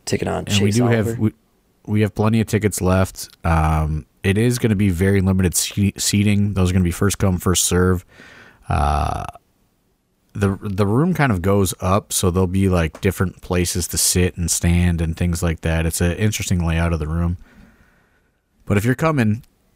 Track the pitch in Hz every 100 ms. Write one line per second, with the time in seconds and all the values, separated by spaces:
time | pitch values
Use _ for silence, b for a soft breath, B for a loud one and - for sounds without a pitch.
0 | - - 92 90 90 101 101 107 120 113
1 | 107 117 107 - _ _ _ _ - 104
2 | 107 - 107 113 107 107 101 - 92 92
3 | 95 - - - 85 82 78 78 78 76
4 | - _ 95 98 120 120 113 101 101 85
5 | 98 98 95 95 92 - - - 98 -
6 | - 101 104 101 101 95 90 92 87 -
7 | 101 - 101 87 95 87 - 87 92 90
8 | - B B B B B - 85 73 73
9 | 73 - - - _ _ _ _ _ _
10 | _ _ _ 101 101 98 107 95 101 117
11 | 170 160 139 92 90 101 95 - 92 98
12 | - - 95 87 92 95 95 90 80 -
13 | 98 - 92 - - 90 87 92 - 87
14 | - 92 90 - 85 - 87 87 87 85
15 | 80 82 87 82 87 80 82 82 82 -
16 | 87 85 107 - - 90 85 82 85 82
17 | 76 82 85 87 b b b b b b
18 | b b b b _ _ - 101 113 127
19 | 160 151 110 110 - _ _